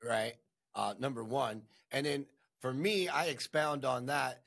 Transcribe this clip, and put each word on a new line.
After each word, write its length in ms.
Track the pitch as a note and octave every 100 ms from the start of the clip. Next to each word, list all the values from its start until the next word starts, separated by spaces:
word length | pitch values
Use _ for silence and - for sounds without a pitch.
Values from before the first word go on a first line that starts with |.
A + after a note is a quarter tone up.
right? 300 | A#2 A2+ A2+ A#2 _ _ _ G#2+
Uh, 200 | G#2 G#2
number 240 | C3+ A#2
one. 400 | A2+ C3+ A#2+ G#2+ A2 _ -
And 140 | C3+ D3
then 200 | C#3+ C3+ _ _ _
for 120 | B2+
me, 340 | C3 F#3+ G3+ F3+
I 180 | C#3+ E3
expound 580 | B2+ - D#3 D3+ C#3+ C3
on 200 | B2+ B2+
that, 360 | C#3+ C3 B2